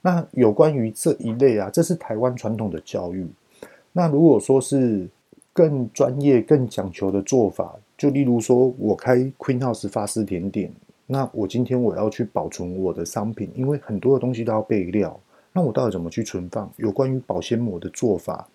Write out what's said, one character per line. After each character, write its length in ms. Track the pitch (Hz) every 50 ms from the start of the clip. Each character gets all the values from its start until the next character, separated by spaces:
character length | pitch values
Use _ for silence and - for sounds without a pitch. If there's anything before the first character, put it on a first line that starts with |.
那 240 | - 185 175 170 160 -
有 200 | - - 120 107
关 220 | 104 - 156 156 147
于 160 | 135 113 110
这 220 | 107 - - 165 - -
一 120 | - 117 110
类 240 | 120 139 131 113 104
啊， 120 | 98 95
这 120 | - 170
是 120 | 165 170 180
台 220 | 165 - - 110
湾 180 | 107 120 127 123
传 220 | 127 - 107 113
统 140 | 110 113 101
的 100 | 82 78
教 320 | _ - - 98 90 87
育。 140 | 90 95 90 78 - _ _ _ _ _ - - - _ _ _
那 160 | _ 175 175 165
如 120 | 143 143
果 200 | 165 160 131 104
说 200 | - - 135 135
是 480 | 123 - 143 135 127 120 107 98 90 90 _ _ _ _ - _ _ _
更 360 | _ - 165 156 147 135 123 117
专 280 | _ - 135 127 127 139
业、 220 | 143 143 135 120
更 260 | 110 - 117 127 127 117
讲 220 | - - 95 95
求 200 | 87 - 101 98
的 120 | 95 101
做 260 | 98 - 135 127 110 92
法， 280 | - - 90 82 - - _ _ _
就 140 | - - 143
例 120 | 131 143
如 180 | 139 123 120 120
说 340 | 110 - 123 123 131 131 127 -
我 180 | 98 107 95
开 200 | - - 127 127 127 127 135 - _
Queen 220 | - - 131 123
House 280 | 131 127 113 - - 98
法 160 | - 113 104
式 200 | 101 - 113 107
甜 260 | 98 92 87 90 98
点， 220 | 98 107 92 - - _ _ _ _ _ _
那 220 | - 127 135 131 113
我 140 | - 117 101
今 180 | 95 - 120 123
天 160 | 120 127 123
我 160 | 123 104 87
要 140 | 90 104 110
去 140 | - - 123
保 240 | 104 _ - - 92
存 280 | - - 90 87 90 95
我 100 | 95 90
的 120 | 82 95 -
商 280 | - - 120 104 113
品， 160 | 110 - 104 - -
因 140 | 127 131 135
为 100 | 147 139
很 200 | - - 104 95
多 160 | - 123 139
的 60 | 127
东 140 | 123 127 127
西 100 | 113 117
都 80 | 117
要 80 | 110 110
备 220 | 104 - 113 104 90
料， 340 | 87 90 107 95 - - - _ _ _ _ _ _
那 100 | _ 185
我 100 | 170 127
到 120 | 107 135 127
底 80 | 110
怎 80 | 95 90
么 100 | 85 85
去 140 | - - 110
存 240 | - - 95 90 87
放？ 200 | - 107 101 101 -
有 140 | - 113 110
关 240 | 98 - 135 131 131
于 60 | 131
保 200 | - - 95 90
鲜 160 | - - 120
膜 220 | 113 120 113 92 85
的 100 | - 95
做 280 | - - - 117 98 85
法 300 | - - - - - _